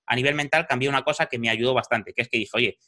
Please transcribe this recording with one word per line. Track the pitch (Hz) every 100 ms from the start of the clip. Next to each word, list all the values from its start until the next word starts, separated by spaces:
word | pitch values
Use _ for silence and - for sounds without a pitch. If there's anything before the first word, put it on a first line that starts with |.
| -
a |
nivel | 120 135 147
mental | 147 156 170
cambió | 127 135
una | 139
cosa | 151 147 156
que | 120
me | 117
ayudó | 113 123
bastante, | 127 - 117 95
que | -
es | 120
que | 117
dije, | 101
"Oye, | 113 113 -